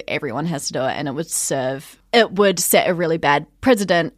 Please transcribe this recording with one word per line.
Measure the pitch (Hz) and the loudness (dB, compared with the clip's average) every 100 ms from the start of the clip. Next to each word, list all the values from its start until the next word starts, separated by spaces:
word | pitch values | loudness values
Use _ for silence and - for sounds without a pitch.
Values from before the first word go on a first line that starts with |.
| - | -4
everyone | 151 147 117 165 | -6 -4 -4 -4
has | 143 - | -4 -6
to | |
do | 147 | -4
it," | 131 | -4
and | - 147 | -4 -6
it | 135 | -6
would | 170 | -6
serve, | - - 143 131 135 - - _ | -4 -4 -2 -2 -6 -10 -20 _
it | 233 214 | 2 4
would | 185 202 180 | 4 2 2
set | - 190 - | 2 2 2
a | |
really | 170 170 160 | 0 0 0
bad | 147 143 151 _ | 2 0 0 _
precedent | - 233 196 175 165 | 2 2 2 0 0